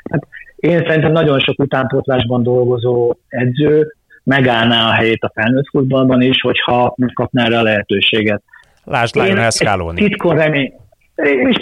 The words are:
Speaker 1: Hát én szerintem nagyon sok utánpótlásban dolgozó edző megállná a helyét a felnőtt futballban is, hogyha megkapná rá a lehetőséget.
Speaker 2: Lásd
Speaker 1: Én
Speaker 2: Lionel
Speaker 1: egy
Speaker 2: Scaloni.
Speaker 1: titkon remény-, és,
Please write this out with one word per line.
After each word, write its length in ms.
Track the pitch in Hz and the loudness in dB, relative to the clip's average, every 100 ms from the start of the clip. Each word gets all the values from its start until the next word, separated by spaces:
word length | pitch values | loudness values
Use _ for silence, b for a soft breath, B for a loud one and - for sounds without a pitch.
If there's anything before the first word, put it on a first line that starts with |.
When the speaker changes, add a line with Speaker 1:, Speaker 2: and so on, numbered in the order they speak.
| - | -8
Speaker 1:
Hát 160 | - - B B B | -6 -8 B B B
én 220 | 151 170 | 0 0
szerintem 340 | 160 160 147 | 2 0 2
nagyon 260 | 160 156 135 | 2 2 0
sok 200 | - 135 | 0 -2
utánpótlásban 840 | 139 135 127 135 127 127 117 123 | -2 -2 -2 -2 -2 -2 0 0
dolgozó 720 | 120 123 123 123 123 120 120 - _ | 0 2 2 0 0 0 0 -2 _
edző 640 | 120 127 123 147 151 - - _ b | -4 -2 0 2 2 0 -6 _ b
megállná 640 | - 139 123 117 117 117 113 | -2 2 2 2 2 2 2
a 40 | |
helyét 300 | 107 113 110 | 2 0 0
a 80 | 104 | -4
felnőtt 340 | - 110 131 139 | -4 0 0 -2
futballban 500 | 147 131 131 131 127 | -2 0 2 2 2
is, 200 | 127 127 | 2 2
hogyha 540 | 123 123 - 123 123 - | 0 -2 0 0 0 0
megkapná 520 | 123 - 120 127 117 | -4 -4 -4 0 0
rá 100 | 117 | 2
a 40 | |
lehetőséget. 800 | 110 107 98 98 - 113 107 101 - b b b | 2 0 0 -2 0 0 0 -4 -8 b b b
Speaker 2:
Lásd 320 | - 127 117 - | -6 -2 -2 0
Speaker 1:
Én 60 | |
Speaker 2:
Lionel 220 | - 190 | 0 0
Speaker 1:
egy 80 | 113 | 0
Speaker 2:
Scaloni. 480 | - - 98 82 85 | 0 0 -2 -4 -2
Speaker 1:
titkon 360 | 208 202 175 156 | -2 0 0 0
remény-, 420 | 156 143 135 - - _ _ | 0 -2 -4 -8 -20 _ _
és, 420 | - 147 269 262 226 | -4 0 2 2 0